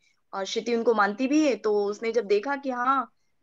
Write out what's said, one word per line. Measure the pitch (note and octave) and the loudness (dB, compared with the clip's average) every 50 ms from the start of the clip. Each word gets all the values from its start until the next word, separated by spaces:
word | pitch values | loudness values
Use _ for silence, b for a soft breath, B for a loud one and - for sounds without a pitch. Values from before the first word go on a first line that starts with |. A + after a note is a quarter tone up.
| _ _ _ _ _ _ | _ _ _ _ _ _
और | - G3 F#3+ | -8 -8 -8
श्रुति | F#3+ - A3+ G#3+ A#3+ A#3 | -6 -6 -6 -2 -2 -2
उनको | A#3 A3+ B3 A#3+ | 0 2 2 2
मानती | G#3+ G3+ G3+ G#3 G#3 C4 | 2 2 0 0 -2 0
भी | B3 D4 D#4 D#4 | 2 2 4 4
है, | C#4 A#3 | 4 2
तो | G#3 - G#3+ G#3 G#3 G3+ | 0 0 0 2 2 0
उसने | G3+ G#3 G#3 A3+ A3+ | 0 -4 -4 -6 -2
जब | A3 A#3 G3+ | -2 -2 0
देखा | F#3+ G3+ G#3 G#3 C#4 C#4+ | 2 0 0 2 -2 -6
कि | C4+ C4+ C4 | -4 -4 -6
हाँ, | B3 B3 B3 C4 C4+ C4 A#3 - _ _ _ _ _ _ | -4 -2 0 0 0 0 -2 -6 _ _ _ _ _ _